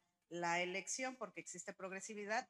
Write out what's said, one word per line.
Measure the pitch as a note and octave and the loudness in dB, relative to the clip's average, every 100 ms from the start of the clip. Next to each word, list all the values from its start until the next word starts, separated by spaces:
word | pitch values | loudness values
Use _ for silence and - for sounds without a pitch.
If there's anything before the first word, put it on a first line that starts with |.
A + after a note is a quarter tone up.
| _ _ - | _ _ -8
la | E3+ E3+ F3 | 0 4 6
elección | F3+ F#3+ F#3 - B3+ B3+ | 4 2 0 0 0 -2
porque | G3 F3 | -6 -6
existe | E3 F3+ F#3 | -8 -8 -8
progresividad. | F#3+ F#3 F#3+ - G#3 G3+ A3+ A3+ | -6 -4 -4 -6 -4 0 0 0